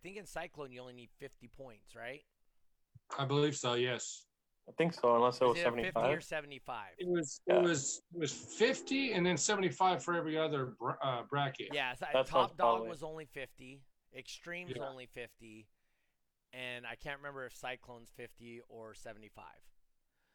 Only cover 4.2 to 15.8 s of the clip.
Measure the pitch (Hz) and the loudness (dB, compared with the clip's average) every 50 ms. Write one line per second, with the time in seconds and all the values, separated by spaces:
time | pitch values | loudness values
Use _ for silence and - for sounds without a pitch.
4.2 | - _ _ _ _ _ _ _ _ - - - 170 170 165 - - 120 120 117 | -18 _ _ _ _ _ _ _ _ -8 -2 0 0 0 2 4 6 6 8 8
5.2 | 120 123 123 - 127 120 113 170 175 120 117 120 - - - 117 117 131 156 165 | 8 6 6 6 4 4 6 4 2 2 2 2 0 0 2 2 2 4 2 0
6.2 | - - 160 156 143 143 139 127 - 143 120 110 101 92 - 208 185 180 175 170 | -2 -6 -6 -6 -6 -8 -12 -12 -10 -8 -8 -8 -8 -10 -8 -6 -2 0 2 2
7.2 | 151 143 - - - 175 - 175 180 170 160 135 - - - - - _ 170 170 | 0 -2 -6 -4 2 4 6 6 8 6 4 2 0 -2 -6 -6 -10 _ -6 -4
8.2 | 151 139 - - - - - - 220 262 - - - - 269 269 269 240 196 180 | -4 -4 -4 -8 -12 -12 2 4 4 4 4 0 -2 -2 0 0 0 2 2 4
9.2 | 175 180 180 - - - 208 202 190 170 131 - 190 185 175 165 - 180 175 165 | 4 4 4 4 2 2 2 4 2 0 4 4 4 4 4 4 0 0 0 0
10.2 | 156 160 156 156 160 151 151 135 131 120 107 - 117 135 160 - 143 135 120 120 | 0 0 0 2 2 2 2 0 -2 -2 -4 -4 -2 -2 -2 0 0 0 0 -2
11.2 | 110 - 143 143 139 135 - - 104 98 143 143 131 123 131 - 185 151 127 131 | -2 -2 0 0 0 0 -2 -6 -8 -4 -2 -2 -2 -2 -4 -6 -2 2 4 4
12.2 | 131 - 165 170 196 - - - 120 117 113 113 113 113 113 - 160 156 160 160 | 4 4 4 4 4 4 2 4 4 4 4 4 0 -4 -8 -8 -10 -10 -10 -12
13.2 | 151 - - 143 127 - - - 131 127 139 139 135 _ _ _ _ _ - 131 | -12 -12 -10 -12 -12 -12 -14 -18 -18 -18 -18 -20 -20 _ _ _ _ _ -16 -16
14.2 | - - - - - 170 175 175 180 175 127 147 139 135 131 127 123 - - 127 | -14 -14 -14 -14 -12 -10 -10 -10 -8 -8 -8 -6 -6 -8 -8 -12 -14 -14 -12 -12
15.2 | 117 110 - _ 117 110 107 110 107 _ _ _ | -12 -12 -14 _ -20 -18 -18 -18 -20 _ _ _